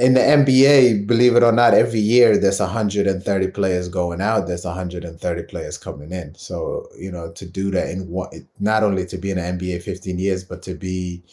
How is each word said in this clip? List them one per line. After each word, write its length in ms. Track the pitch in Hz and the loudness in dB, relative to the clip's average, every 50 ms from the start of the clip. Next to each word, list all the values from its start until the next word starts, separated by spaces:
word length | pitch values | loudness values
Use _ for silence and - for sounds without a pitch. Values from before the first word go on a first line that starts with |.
in 140 | 123 131 127 | 2 4 4
the 100 | 127 - | 4 4
N 200 | 135 151 147 139 | 4 4 4 4
B 200 | 139 131 127 135 | 4 4 6 6
A, 340 | 139 147 139 127 120 110 101 | 6 6 6 6 4 4 2
believe 360 | 101 101 120 113 123 123 113 | 0 0 2 4 4 4 6
it 60 | 120 | 6
or 100 | 117 117 | 4 4
not, 220 | 113 117 120 120 107 | 4 4 4 6 6
every 260 | - - 117 117 110 | 4 4 2 0 0
year 380 | 104 104 117 123 120 110 107 101 | 2 4 6 6 6 6 4 4
there's 220 | 101 98 92 - | 2 0 0 0
a 60 | 101 | -2
hundred 400 | 92 98 113 104 101 95 104 95 | -2 -2 -2 -2 0 0 0 0
and 160 | 98 95 92 | 0 -2 -2
thirty 260 | - 104 98 95 95 92 | -2 -2 0 0 0 -2
players 400 | - 101 98 95 90 90 90 90 | -2 -2 -2 0 0 -2 -4 -4
going 340 | 90 92 87 87 87 87 | -4 -2 -2 -2 -2 -2
out, 240 | 95 107 113 107 90 | -2 0 0 0 -2
there's 180 | - 87 87 - | -2 -6 -6 -6
a 80 | 104 | -6
hundred 320 | 87 92 92 90 90 87 85 | -6 -6 -6 -6 -6 -8 -8
and 160 | 85 80 - | -10 -10 -6
thirty 220 | - 90 85 87 | -6 -4 -4 -4
players 340 | 82 - - 85 78 76 78 | -6 -8 -8 -8 -8 -8 -10
coming 360 | - - 92 76 71 73 80 | -10 -10 -10 -10 -10 -10 -8
in. 220 | 90 90 80 73 73 | -8 -8 -8 -10 -14
So, 540 | - - - 92 85 80 73 71 71 - - - - | -16 -12 -10 -8 -6 -6 -6 -6 -6 -8 -12 -12 -12
you 140 | 90 98 | -10 -8
know, 180 | 90 85 82 82 | -8 -8 -10 -10
to 120 | 85 - 95 | -10 -12 -14
do 260 | 82 - 95 98 98 | -10 -6 -4 -4 -2
that 180 | 95 90 80 71 | -2 -2 -2 -2
in 180 | 90 95 92 82 | -4 -6 -6 -6
one, 220 | 87 92 - - - 82 - _ _ - | -6 -6 -6 -6 -10 -14 -18 _ _ -4
not 240 | 101 - 110 110 | -2 0 2 2
only 220 | 110 104 98 95 92 | 2 0 0 -2 -4
to 120 | - - 92 | -6 -8 -6
be 120 | 95 98 | -6 -4
in 60 | 95 | -4
the 80 | 92 85 | -2 -2
N 140 | 90 90 87 | -4 -4 -4
B 160 | 92 90 90 | -4 -4 -4
A 60 | 85 | -4
fifteen 380 | - 98 92 92 - 95 90 90 | -6 -8 -8 -8 -6 -6 -4 -2
years, 260 | 95 98 95 92 95 | -2 -2 -2 -2 -4
but 180 | - 92 87 | -8 -12 -10
to 120 | - 95 85 | -8 -10 -8
be 480 | 78 92 92 92 92 92 90 87 87 - _ | -6 -6 -6 -4 -4 -4 -6 -8 -10 -14 _